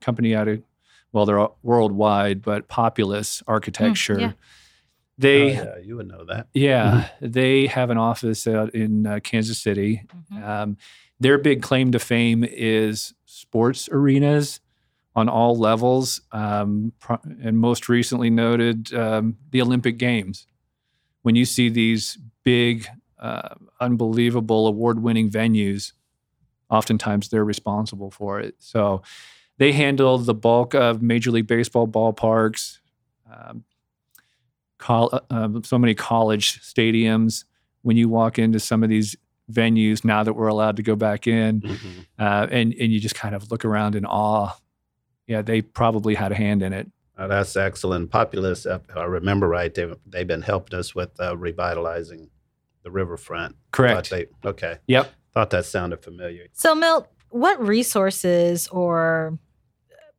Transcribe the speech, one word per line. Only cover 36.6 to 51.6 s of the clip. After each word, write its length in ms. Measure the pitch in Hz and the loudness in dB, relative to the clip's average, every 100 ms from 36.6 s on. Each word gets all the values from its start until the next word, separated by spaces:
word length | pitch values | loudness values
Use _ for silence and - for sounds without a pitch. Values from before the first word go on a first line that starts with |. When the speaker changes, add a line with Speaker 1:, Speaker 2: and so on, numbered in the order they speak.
Speaker 1:
stadiums. 840 | - - 113 113 110 110 113 110 - _ _ _ | -6 0 2 2 2 2 0 -2 -10 _ _ _
When 140 | 120 113 | 0 2
you 120 | 117 | 4
walk 300 | 113 113 113 | 2 0 2
into 200 | 113 110 | 2 0
some 240 | - 113 | 0 0
of 60 | 110 | 2
these 260 | 110 104 - _ _ - | 2 0 -6 _ _ -6
venues 520 | 113 113 113 107 107 | 0 2 4 2 2
now 200 | 113 107 | 2 2
that 80 | 110 | 0
we're 140 | 110 110 | 0 0
allowed 280 | 107 107 107 | 2 0 0
to 60 | |
go 140 | 107 107 | -2 0
back 300 | 110 104 - | 0 0 0
in, 340 | 113 110 107 | 2 2 0
Speaker 3:
Mm-hmm. 280 | 104 101 101 90 87 - | -2 -8 -12 -18 -20 -2
Speaker 1:
uh, 280 | 104 101 107 | 2 2 2
and, 240 | 123 113 | 2 0
and 180 | 117 117 | 0 0
you 60 | 110 | 0
just 140 | 110 | -2
kind 200 | - 110 | -6 -8
of 160 | 104 104 | -8 -8
look 140 | 113 | -6
around 300 | 113 107 104 | -2 0 0
in 100 | 104 | -2
awe. 480 | 101 101 107 107 101 - _ _ _ _ _ _ - | -2 -2 0 0 -2 -8 _ _ _ _ _ _ -6
Yeah, 140 | 113 | -4
they 220 | 101 113 | 0 -2
probably 520 | 107 - 117 110 107 | -2 0 0 2 0
had 180 | 101 98 | 0 -2
a 20 | |
hand 280 | 101 104 104 | -2 0 0
in 100 | 95 | 0
it. 160 | 95 - _ _ - | -4 -10 _ _ -12
Speaker 3:
Oh, 120 | 95 | -4
that's 280 | 98 98 98 | -2 0 -2
excellent. 540 | 98 - 95 90 85 | -2 -2 -4 -4 -2
Populous, 560 | 113 110 98 92 90 - | 0 0 -2 -4 -4 -6
uh, 140 | 92 - | -8 -8
if 80 | 85 | -10
I 80 | |
remember 420 | 87 90 95 98 92 | -6 -4 -2 0 0
right, 240 | 87 87 | 0 -4
they've, 220 | 87 87 85 - | -6 -8 -10 -14
they've 200 | 92 87 | -10 -6
been 160 | - | -6
helping 360 | - 98 92 90 | -4 -4 -4 -8
us 160 | 87 | -8
with, 240 | 92 90 - | -8 -10 -8
uh, 160 | 90 87 | -8 -6
revitalizing 920 | 87 82 | -8 -6